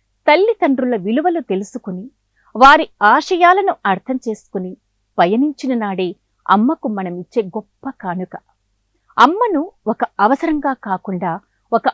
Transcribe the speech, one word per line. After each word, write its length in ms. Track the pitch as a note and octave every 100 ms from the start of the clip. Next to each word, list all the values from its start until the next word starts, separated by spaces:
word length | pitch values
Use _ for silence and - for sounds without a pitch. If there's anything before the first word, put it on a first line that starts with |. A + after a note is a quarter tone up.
| _ _ -
తల్లిదండ్రుల 680 | D#4 G#4+ A4 D#4+ C4 B3+ A3+
విలువలు 440 | F#3 B3 F4 E4+
తెలుసుకుని, 680 | A#3+ F#3+ G3+ A#3+ - F3+ A#3+ _ _ _ _ A3
వారి 340 | C4 D#4 - -
ఆశయాలను 720 | G#3 C4+ - F4 F4 F#4+ G4 - G3+
అర్థం 340 | F#3 - B3+ A3+
చేసుకుని 480 | G#3+ _ G3 F#3 - _ _ _ -
పయనించిన 540 | F3 A3+ D4 C#4 C4
నాడే 420 | A#3+ G#3 F#3+ F3+ - _ _ -
అమ్మకు 380 | G3 A#3+ D#4+ A3+
మనమిచ్చే 540 | G3+ F3+ F3 F3 A#3+
గొప్ప 480 | F#3+ A3 - _ C4+ -
కానుక. 340 | F#3+ F3+ F3+ - _ _ _ _ _ _ _ -
అమ్మను 540 | B3 G4 A#4 D#4 F4 _ G#3+
ఒక 160 | A3 B3 -
అవసరంగా 540 | G#3 C4+ E4 D4+ C#4
కాకుండా 680 | C4 A3 F#3 - F3+ F3+ E3+ _ _ _
ఒక 140 | A3+ -